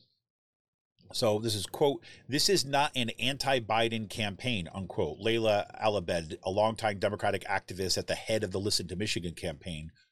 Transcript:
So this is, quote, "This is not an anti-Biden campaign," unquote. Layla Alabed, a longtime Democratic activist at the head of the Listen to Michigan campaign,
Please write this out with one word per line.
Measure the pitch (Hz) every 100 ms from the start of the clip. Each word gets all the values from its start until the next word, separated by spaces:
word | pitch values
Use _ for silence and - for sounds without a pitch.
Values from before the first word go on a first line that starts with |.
| _ _ _ _ _ _ _ _ _ _ -
So | - 113 107
this | 113
is, | 104 90
quote, | - 147 127 - - -
"This | 139 202
is | 180 131
not | 139 147 131
an | 113 -
anti-Biden | 123 139 139 131 107 113 117 113 104
campaign," | - 107 92 127 107 82
unquote. | 98 90 - 78 78
Layla | 110 117 110 101 - -
Alabed, | 110 104 87 87 78 -
a | 95
longtime | 98 107 110 110 101
Democratic | 104 104 101 98 -
activist | 95 - 90 92 -
at | 92
the | 85
head | - 110
of | 101
the | 95
Listen | 101 - 87
to | 87
Michigan | 104 - 85 78
campaign, | 87 71 92 78 80 _ _